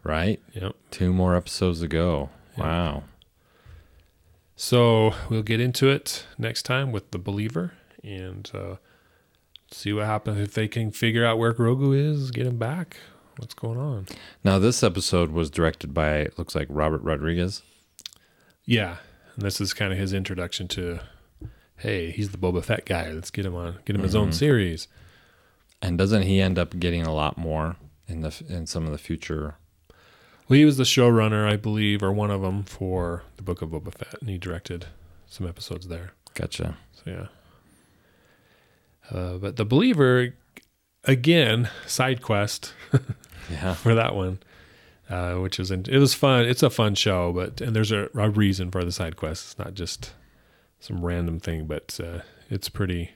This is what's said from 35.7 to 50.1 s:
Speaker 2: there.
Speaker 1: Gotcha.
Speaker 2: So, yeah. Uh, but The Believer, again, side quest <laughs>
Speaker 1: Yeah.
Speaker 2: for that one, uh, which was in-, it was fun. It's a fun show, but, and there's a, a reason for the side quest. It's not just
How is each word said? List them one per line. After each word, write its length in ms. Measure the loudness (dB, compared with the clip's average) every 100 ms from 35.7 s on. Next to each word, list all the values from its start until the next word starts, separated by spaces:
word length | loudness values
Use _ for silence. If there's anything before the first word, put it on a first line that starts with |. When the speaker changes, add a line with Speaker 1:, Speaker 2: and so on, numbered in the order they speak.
| -12 -12
Speaker 2:
there. 240 | -12 -14 _ -16
Speaker 1:
Gotcha. 420 | -8 -8 -4 -6 -8 -16
Speaker 2:
So, 100 | _ -12
yeah. 160 | -12 -12 _ _ _ _ _ _ _ _ _ _ _ _ _ _ _ _ _ -10
Uh, 280 | -8 -6 -6
but 180 | -6 -4
The 80 |
Believer, 720 | 2 4 4 6 6 6 2 -6 _ -20 _ _ _ _
again, 640 | 2 4 6 6 6 4 0 -4 -8
side 360 | 0 0 0
quest 520 | 0 0 2 -4 -12 -18 0
<laughs> 580 | 0 0 -12 -12 -20 -10
Speaker 1:
Yeah. 240 | -4 -4
Speaker 2:
for 200 | 0 4
that 200 | 4 2
one, 240 | 0 -2 -4 -10 -20 -20 -20 _ _ -8
uh, 240 | -4 -2 -2
which 220 | -4 -4
was 120 | -4
in-, 160 | -4 2
it 100 | 6
was 160 | 6
fun. 300 | 6 4 6
It's 180 | 4 4
a 80 | 2
fun 240 | 4 0
show, 380 | 2 2 2 0
but, 280 | -2 -4 -6
and 140 | -2
there's 180 | 0 0
a, 160 | 0 -2
a 160 | 0 2
reason 400 | 4 4 2 -2
for 140 | -2
the 80 | -4
side 240 | -4 -6 -6
quest. 280 | -8 -8 -12
It's 80 | -12
not 160 | -12
just 380 | -8 -10 -10 -14